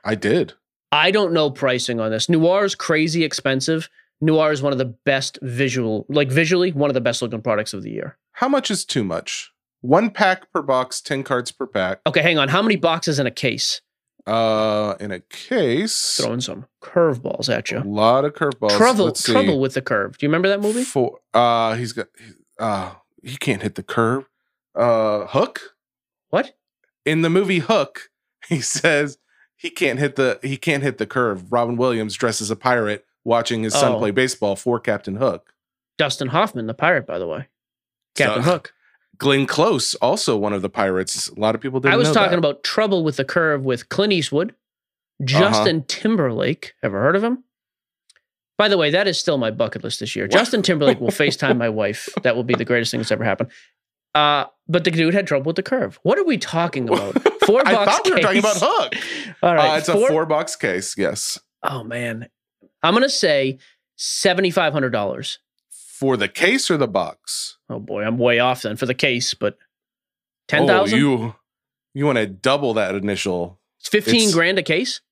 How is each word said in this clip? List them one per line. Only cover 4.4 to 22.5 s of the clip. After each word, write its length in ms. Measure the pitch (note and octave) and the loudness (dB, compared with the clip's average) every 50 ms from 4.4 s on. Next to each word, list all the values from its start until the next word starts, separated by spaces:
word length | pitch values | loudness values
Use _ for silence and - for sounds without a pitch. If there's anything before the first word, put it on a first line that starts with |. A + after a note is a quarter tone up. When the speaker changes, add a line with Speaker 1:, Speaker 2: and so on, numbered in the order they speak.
| D#3 D3+ | 4 2
Speaker 2:
is 100 | D3+ C#3 C3+ | 0 0 0
one 80 | C#3+ | -2
of 80 | C#3 B2 | 0 0
the 60 | C3+ | -2
best 520 | B2 A#2+ _ _ - C3+ C3+ C#3 - - - - | -4 -6 _ _ 0 0 0 0 -4 -8 -10 -10
visual, 640 | C3 A#2+ A#2+ C#3 C3 A#2 C3 A#2+ A2 A2 G#2 G2 - | -8 -2 -2 -2 0 0 -2 -2 -2 -2 -4 -6 -2
like, 200 | C#3 D3 D3 C#3 | 0 0 0 2
visually, 400 | B2+ D3+ E3 D#3+ F#3 F3+ F3+ G3 | 2 0 2 2 2 2 0 0
one 180 | - C#3 D3 D3 | 0 0 0 0
of 40 | C3 | 0
the 60 | B2+ | 0
best 200 | A#2 A#2+ A#2 - | 0 0 -2 -2
looking 200 | - A#2 A#2 A2 | -4 -6 -6 -6
products 320 | A2 B2+ A2 G#2 G#2+ - - | -2 -2 -2 0 -2 -4 -8
of 100 | G2 G2+ | -10 -10
the 60 | G#2+ | -10
year. 260 | - - - - - _ _ _ _ | -8 -8 -10 -10 -12 _ _ _ _
Speaker 1:
How 140 | - A#3+ C4+ | -4 -2 0
much 220 | C#4 C#4 B3+ - | 0 0 0 -2
is 120 | G#3+ - - | -4 -4 -4
too 180 | - - C#3 G#2+ | -4 -2 -2 -2
much? 480 | F#2+ E2 F2+ - - - - - - _ _ _ _ _ _ | -2 -4 -6 -6 -6 -10 -10 -10 -14 _ _ _ _ _ _
One 280 | - B2 C#3 F3 A3 A3+ | 0 4 4 4 4 2
pack 400 | G3 - G#3+ F#3+ F#3 F#3 - _ | 0 2 2 2 2 0 -6 _
per 100 | _ E3+ D3 | _ -4 -2
box, 380 | C#3 C3 B2+ B2+ B2+ - - | 0 0 0 0 -4 -8 -12
ten 220 | - - D3+ C3+ C3+ | -8 -6 -6 -6 -4
cards 280 | - C3+ B2 A#2+ - | -2 -2 -2 -2 -4
per 140 | - _ C3 B2+ | -8 _ -10 -4
pack. 320 | _ G#2 F#2 F#2 F#2+ - _ D#3+ | _ -2 -2 -2 -4 -2 _ 0
Speaker 2:
Okay, 140 | - E3+ | 2 2
hang 160 | D3+ E3+ E3+ D#3 | 2 4 2 2
on. 100 | C#3 C3 | 2 2
How 120 | C#3 F#3 G#3+ | 2 2 2
many 120 | A3+ G#3+ | 2 0
boxes 440 | F3+ - E3+ E3 E3 - - D3+ C#3 | 2 2 0 0 0 -2 -2 -2 0
in 80 | C#3 B2 | 0 -2
a 40 | |
case? 500 | - - - B2+ A2 - - - - - _ _ _ _ _ _ _ _ - | -2 -2 -2 -2 -2 -2 -4 -4 -6 -6 _ _ _ _ _ _ _ _ -6
Speaker 1:
Uh, 720 | - G#2+ A2+ A2+ A2 A2 G#2+ A2 A2 G#2+ G#2+ G#2+ G#2 F#2+ - | -2 0 0 2 2 2 2 2 0 0 0 0 -2 -4 -6
in 120 | G2+ G#2 | -8 -10
a 80 | G2 F2+ | -10 -10
case, 1000 | - _ - - - - B3+ B3 F3 B2+ A#2 D3+ G#3 A3 - - - - - - | -12 _ -20 -20 -8 -4 -2 0 0 2 0 0 -2 -2 -2 -4 -4 -4 -4 -2
Speaker 2:
Throwing 240 | - A#2+ A2+ B2 | -4 -4 -4 -4
some 240 | B2+ - - - - _ _ _ | -6 -6 -8 -12 -14 _ _ _
curveballs 680 | - - - F3+ E3+ D#3+ C#3 A#2+ - - - - A2+ - | -20 -4 0 2 2 2 2 -2 -6 -8 -8 -6 -2 -2
at 200 | A#2 A#2 A2 - | -2 -2 -2 -4
you. 80 | A#2 A2+ | -6 -6
Speaker 1:
a 40 | G#2 | -6
lot 400 | G2+ G2+ G#2+ G#2+ A2+ B2 C3+ C#3+ | -4 -2 2 4 4 4 4 2
of 100 | D3 D3 | 0 -2
curveballs. 440 | - E3 C#3+ C3 - - G#2 G#2 G#2 | -2 -2 -2 -2 -2 0 0 4 4
Speaker 2:
Trouble, 280 | A3 B3 B3+ G#3 F#3+ | 4 4 4 4 2
Speaker 1:
Let's 180 | C3+ G#2 - - | 0 0 -2 -2
see. 100 | - - | 2 2
Speaker 2:
Trouble 260 | C3 C3+ F#3+ D#3+ C3+ | 4 4 4 2 2
with 140 | C3+ C3+ - | 0 -2 -2
the 80 | C3+ | -4
Curve. 360 | B2+ - A#2+ G#2 G2 G2+ - _ | -4 -2 -2 -2 -2 -4 -6 _
Do 80 | - | -2
you 40 | C#3+ | 0
remember 180 | D#3 E3 F3+ F#3+ | 0 2 2 2
that 140 | G3+ G3+ | 0 2
movie? 220 | G#3 G#3 A3 A#3+ B3+ | 0 -2 0 -2 -4
Speaker 1:
Four, 360 | - - C#3 B2 - - - _ _ - | -2 0 0 0 0 -2 -10 _ _ 2
uh, 420 | A2+ A#2+ A#2+ A#2 A#2 A2+ A2 A2 | 4 4 4 2 2 0 0 -2
he's 160 | A2+ A#2+ A2 | -2 -4 -6
got, 160 | A2 A2+ G2+ _ _ _ A#2 A2+ - _ _ _ | -6 -8 -10 _ _ _ -20 -20 -20 _ _ _